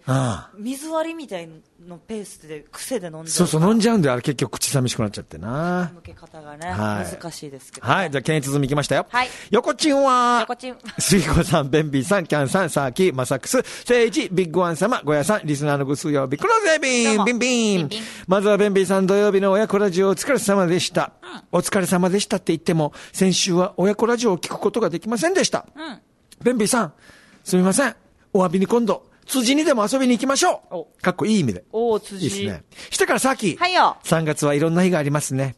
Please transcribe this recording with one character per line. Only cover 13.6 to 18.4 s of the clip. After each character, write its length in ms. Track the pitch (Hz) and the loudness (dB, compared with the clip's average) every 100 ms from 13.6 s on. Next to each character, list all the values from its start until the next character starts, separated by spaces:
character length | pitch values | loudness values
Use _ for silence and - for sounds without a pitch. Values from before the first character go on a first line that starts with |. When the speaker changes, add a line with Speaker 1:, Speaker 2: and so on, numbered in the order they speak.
| - - | -2 -6
Speaker 1:
セ 220 | - 240 233 | 0 2 2
イ 60 | |
ジ、 180 | 190 220 | 0 -2
ビ 140 | 180 175 | 0 0
ッ 40 | |
グ 120 | 160 | 0
ワ 80 | 175 | 0
ン 80 | 160 | 0
様、 240 | 208 254 | 0 0
ゴ 100 | 147 | 0
ヤ 120 | 151 160 | 0 2
さ 140 | 214 | -2
ん、 20 | |
リ 140 | 151 139 | -2 -2
ス 80 | 147 | 0
ナ 80 | |
ー 40 | 143 | -2
の 80 | 135 | -2
グ 120 | 143 | -4
ス 120 | 160 | -2
曜 200 | 143 135 | -2 -2
日、 80 | 143 | -2
ク 100 | 403 | 2
ロ 60 | 453 | 2
ゼ 160 | 403 311 | 2 2
ビ 240 | 269 247 | 2 2
ン、 20 | 226 | 2
Speaker 2:
ど 60 | 214 | 2
う 20 | |
も。 80 | 208 | 2
Speaker 1:
ビ 80 | |
ン 60 | 240 | 0
ビ 360 | 247 240 220 190 | 2 2 2 2
ン。 20 | |
Speaker 2:
ビ 40 | |
ン 40 | 147 | 0
ビ 100 | 220 | -6
ン。 20 | 220 - - | -10 -10 0
Speaker 1:
ま 120 | |
ず 80 | 196 | 2